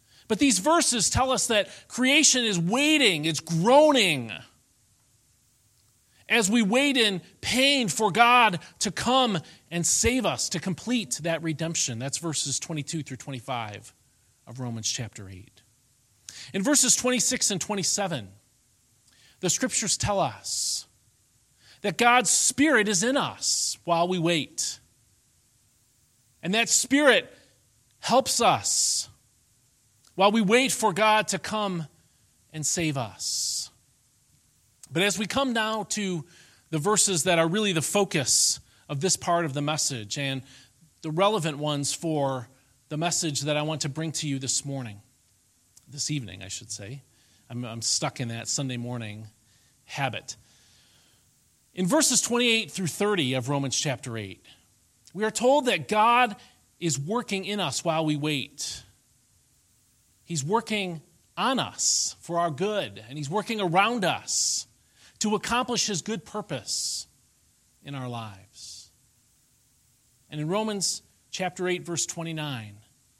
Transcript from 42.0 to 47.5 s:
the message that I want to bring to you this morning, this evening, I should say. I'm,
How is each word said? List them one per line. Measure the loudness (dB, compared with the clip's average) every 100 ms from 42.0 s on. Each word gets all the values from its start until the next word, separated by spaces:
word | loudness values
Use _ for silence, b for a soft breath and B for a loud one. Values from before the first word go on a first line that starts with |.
| -2 0 0 -2 -8 b b b _
the | -4
message | -2 -2 -2 -4
that | -2 -2
I |
want | -2 -4
to | -6
bring | -4 -6
to | -4 -4
you | -4
this | -2 -4 -4
morning, | -8 -10 -14 _ _ _ _ _ _ _ _ _
this | -8 -6
evening, | -6 -6 -14
I | -12
should | -14 -12
say. | -14 -12 -14 _ b b b
I'm, | b